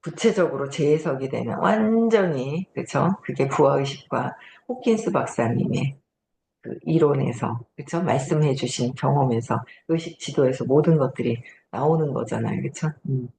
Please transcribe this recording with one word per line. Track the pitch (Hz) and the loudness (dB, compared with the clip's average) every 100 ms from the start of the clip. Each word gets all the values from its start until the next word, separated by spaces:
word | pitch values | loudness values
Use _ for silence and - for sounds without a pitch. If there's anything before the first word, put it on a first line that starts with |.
구체적으로 | 165 - 226 196 165 135 139 | -12 0 0 2 0 0 -6
재해석이 | - 147 156 160 135 135 | -2 2 2 0 -4 -4
되는 | 120 117 - | -6 -4 -2
완전히, | 185 214 220 226 226 214 185 139 131 156 185 - | 2 2 4 2 4 4 2 0 -4 -4 -6 -8
그쵸? | 117 139 160 190 | -2 0 2 0
그게 | - 135 135 | -6 -2 -2
부화의식과 | 135 139 143 139 - _ 120 127 - - - - | 4 4 4 -2 -6 _ -4 -4 -10 -20 -20 -10
호킨스 | 240 240 214 - | -4 0 0 0
박사님의 | 190 - - 117 - - - 139 - _ _ _ _ _ _ | -2 -2 -2 0 0 0 0 -2 -6 _ _ _ _ _ _
그 | - 117 | -14 -10
이론에서, | 170 160 151 139 131 120 - 117 - - | 0 4 4 4 0 -2 -4 -6 -10 -16
그쵸? | 143 165 | -6 -2
말씀해 | 180 127 139 151 151 | 0 0 0 2 2
주신 | 135 123 - 123 | 2 -2 -2 -4
경험에서, | 131 139 143 131 117 117 110 - - - | 0 0 2 2 0 0 -4 -4 -18 -4
의식 | 165 165 - | -2 -2 -12
지도에서 | - 143 131 127 123 | -4 2 2 2 2
모든 | 139 156 160 | 4 6 4
것들이 | 131 - 123 117 - - _ | 2 0 -2 -2 -8 -20 _
나오는 | 110 147 160 147 | -2 2 2 0
거잖아요. | 135 113 113 113 104 | -2 -4 -4 -2 -4
그쵸? | 135 - 156 151 - | -6 -4 -6 -4 -4
음. | 131 123 | -4 -4